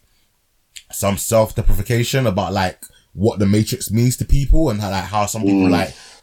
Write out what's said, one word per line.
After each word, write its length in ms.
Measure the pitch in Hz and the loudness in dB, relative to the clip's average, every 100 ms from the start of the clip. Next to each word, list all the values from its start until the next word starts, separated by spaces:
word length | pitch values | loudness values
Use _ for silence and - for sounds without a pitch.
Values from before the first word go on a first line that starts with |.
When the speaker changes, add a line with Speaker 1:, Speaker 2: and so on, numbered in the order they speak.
| _ _ _ _ _ _ _ - - | _ _ _ _ _ _ _ -20 -16
Speaker 1:
some 240 | - 101 98 | -6 -4 -4
self-deprecation 1080 | - 110 110 - - 95 98 117 117 135 123 | 0 0 0 2 2 2 2 -2 0 0 0
about, 260 | 98 90 | -2 -2
like, 300 | 98 92 - - _ _ | -2 -4 -6 -20 _ _
what 260 | - 107 101 | -2 -2 2
the 80 | 98 | 2
Matrix 440 | 104 107 - - | 2 0 -4 -4
means 260 | 107 123 - | 0 0 -2
to 60 | |
people 440 | - 143 131 - 156 | 2 2 4 4 4
and 100 | 104 | -2
how, 100 | 101 | -4
like, 140 | 98 | -6
how 220 | 90 104 101 | -4 -4 -2
some 160 | 113 | -2
people, 260 | 101 98 92 | 0 2 2
Speaker 2:
Mm. 20 | |
Speaker 1:
like, 240 | 95 95 - - - | 2 -2 -8 -20 -20